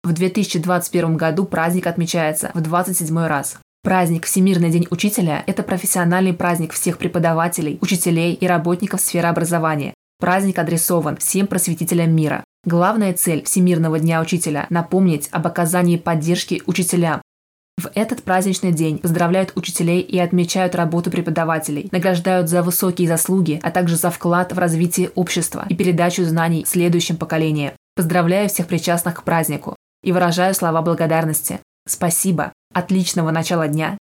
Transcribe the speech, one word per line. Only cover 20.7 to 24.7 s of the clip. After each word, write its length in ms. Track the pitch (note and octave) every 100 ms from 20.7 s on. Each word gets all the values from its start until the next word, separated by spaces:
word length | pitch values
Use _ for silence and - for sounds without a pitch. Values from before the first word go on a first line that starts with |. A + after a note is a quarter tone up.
работу 360 | F3 E3 E3+ F3
преподавателей, 800 | F3 E3+ E3 E3 D#3+ D#3 D3 G3
награждают 580 | F#3 F#3+ F3 F3+ F#3 E3
за 120 | F3
высокие 460 | E3+ F3 F#3+ F3 E3+
заслуги, 500 | E3 - F#3+ E3 D3+
а 80 | E3
также 260 | F3+ F3 E3
за 140 | F3
вклад 420 | E3+ E3+ F3 F3+
в 60 | F3+
развитие 500 | F3+